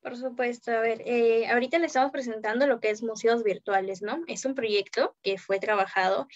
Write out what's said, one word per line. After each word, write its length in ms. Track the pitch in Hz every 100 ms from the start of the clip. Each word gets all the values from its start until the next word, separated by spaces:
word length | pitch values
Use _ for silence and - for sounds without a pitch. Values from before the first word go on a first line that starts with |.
Por 140 | - 247
supuesto, 560 | 254 247 247 240 -
a 80 | 226
ver, 220 | 226 226 -
eh, 440 | 240 233 226 226
ahorita 280 | 240 254 330
le 100 | 330
estamos 240 | 254 277
presentando 540 | - 240 220 214 226 285
lo 120 | 226
que 100 | 214
es 140 | 214
Museos 400 | 226 214 226 233
Virtuales, 580 | 214 180 - 196 190 190
¿no? 220 | 208 285 330
Es 180 | 185 262
un 100 | 269
proyecto 640 | 226 208 196 - 294 _
que 160 | - 190
fue 220 | - 196
trabajado 680 | 202 208 190 196 185 196 277